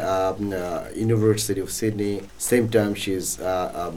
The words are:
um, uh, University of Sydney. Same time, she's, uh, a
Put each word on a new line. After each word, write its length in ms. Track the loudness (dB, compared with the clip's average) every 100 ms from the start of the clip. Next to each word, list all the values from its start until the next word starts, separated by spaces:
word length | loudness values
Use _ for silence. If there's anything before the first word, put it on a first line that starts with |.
| 0
um, 380 | 2 0 0 -2
uh, 280 | -2 -4 -6 -6
University 640 | -2 2 4 4 4 2 -2
of 100 | -4
Sydney. 500 | -2 -2 0 -2 -2 -6 -8
Same 320 | 0 2 4
time, 260 | 4 2
she's, 440 | 0 -2 -2 -4 -4
uh, 300 | -2 0 -2 -4
a 80 | -6